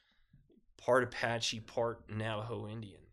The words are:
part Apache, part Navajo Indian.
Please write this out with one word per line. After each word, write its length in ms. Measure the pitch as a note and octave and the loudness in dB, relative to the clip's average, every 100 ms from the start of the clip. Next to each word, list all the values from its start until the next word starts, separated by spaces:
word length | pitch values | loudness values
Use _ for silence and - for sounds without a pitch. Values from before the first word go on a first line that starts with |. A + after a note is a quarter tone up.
| _ _ _ - _ - _ - | _ _ _ -20 _ -20 _ -4
part 260 | - B2+ | 4 6
Apache, 560 | B2 - A#2 A#2 - A2+ | 4 0 0 2 0 -4
part 480 | A2 - A#2 A2+ - | -4 0 0 0 -6
Navajo 560 | G#2+ A2 G#2+ A2 G#2 G#2 | -2 -2 -2 -4 -6 -6
Indian. 340 | A2+ G#2 D#2 D#2+ | -8 -10 -14 -20